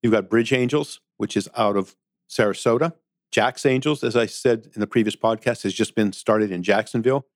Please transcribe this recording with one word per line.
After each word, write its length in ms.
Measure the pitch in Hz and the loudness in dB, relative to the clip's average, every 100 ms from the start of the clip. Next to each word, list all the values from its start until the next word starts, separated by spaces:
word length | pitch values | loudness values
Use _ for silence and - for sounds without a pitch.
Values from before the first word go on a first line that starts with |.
You've 100 | 117 | 4
got 180 | 107 95 | 2 2
Bridge 220 | 113 117 | 0 2
Angels, 480 | 131 123 147 147 - _ _ | 0 0 -2 -4 -14 _ _
which 180 | 104 107 | -4 -4
is 120 | - - | -4 -2
out 200 | 104 101 | 0 0
of 180 | 95 _ _ _ _ | -4 _ _ _ _
Sarasota. 640 | - 104 98 123 117 165 - _ _ _ | -2 0 0 0 0 -2 -6 _ _ _
Jax 360 | - 113 - 139 | 0 0 0 0
Angels, 360 | 127 151 147 | 2 0 -2
as 140 | 123 117 | 0 0
I 80 | |
said 460 | 110 - 127 113 - | -2 0 0 0 -4
in 60 | 110 | -6
the 60 | 101 | -2
previous 280 | 117 104 | 0 0
podcast, 480 | - 113 110 - 110 | 0 -2 0 -2 -2
has 120 | 98 | -4
just 200 | 95 110 | -2 -2
been 180 | - 104 | 0 -2
started 380 | - - 107 107 | -2 0 0 0
in 120 | 90 | -2
Jacksonville. 640 | 90 101 113 123 117 135 - | 0 0 0 -2 0 0 -4